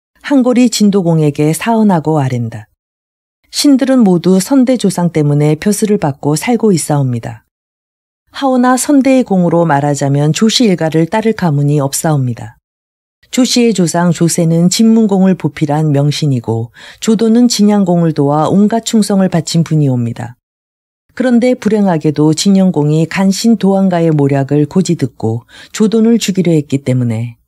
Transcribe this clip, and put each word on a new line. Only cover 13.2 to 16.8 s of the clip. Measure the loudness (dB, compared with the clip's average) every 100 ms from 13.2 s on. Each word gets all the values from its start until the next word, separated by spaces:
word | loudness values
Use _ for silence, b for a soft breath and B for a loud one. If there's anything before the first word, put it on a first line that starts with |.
| _
조씨의 | -2 0 2 0
조상 | 2 0 0 0
조세는 | 0 -2 0 0 2 0
진문공을 | 2 2 4 2 2 2 0
보필한 | -4 -4 -2 0 0
명신이고 | 0 0 -2 -2 -2 -4 -6 -6 B